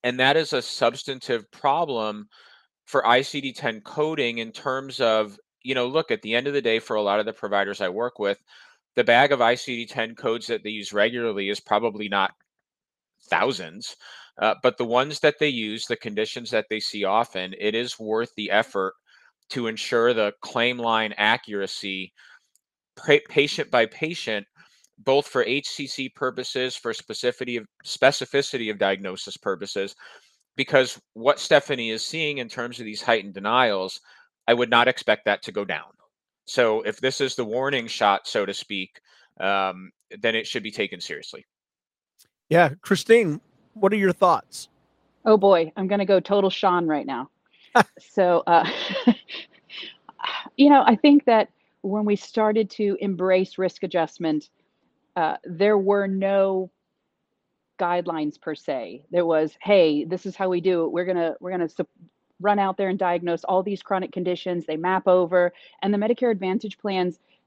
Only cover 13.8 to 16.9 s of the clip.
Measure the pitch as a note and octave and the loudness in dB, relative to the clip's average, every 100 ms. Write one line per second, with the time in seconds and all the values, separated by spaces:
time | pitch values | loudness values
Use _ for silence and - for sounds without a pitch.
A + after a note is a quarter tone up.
13.8 | - - - - - - G#2+ - B2+ - | -18 -20 -20 -20 -20 -2 -2 2 0 0
14.8 | A#2+ A#2+ C#3+ D3 D3+ - D3+ B2 G#2+ A2 | 0 0 0 2 0 2 -2 -2 -6 -8
15.8 | - A#2 A2+ G#2 A2 B2 A#2 A#2 - A2 | -6 -6 -6 -4 -4 -6 -4 -4 -2 -6
16.8 | - | -6